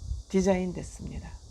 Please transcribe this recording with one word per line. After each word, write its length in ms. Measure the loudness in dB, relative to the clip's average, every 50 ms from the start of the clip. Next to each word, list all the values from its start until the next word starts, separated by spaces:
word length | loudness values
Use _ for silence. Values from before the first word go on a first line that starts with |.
| -6 -4 -4 -4 -4 0
디자인됐습니다. 1000 | 4 4 6 6 6 4 2 0 -2 -4 -8 -10 -10 -10 -10 -8 -8 -8 -10 -10 -12 -14 -16 -16